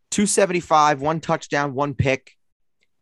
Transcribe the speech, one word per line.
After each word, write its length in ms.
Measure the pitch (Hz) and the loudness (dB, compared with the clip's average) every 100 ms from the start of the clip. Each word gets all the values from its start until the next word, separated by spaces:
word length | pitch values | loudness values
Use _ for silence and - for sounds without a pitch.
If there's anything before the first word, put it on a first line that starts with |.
| - | -8
Two 160 | - 202 | -2 0
seventy-five, 760 | - 190 180 - 156 151 143 | 2 2 0 2 4 4 2
one 180 | 143 160 | -2 -4
touchdown, 540 | - 160 - 147 143 127 | -4 -6 -4 -4 -4 -4
one 180 | 143 | -4
pick. 440 | 131 135 135 _ _ _ _ _ _ _ _ | -2 -2 -2 _ _ _ _ _ _ _ _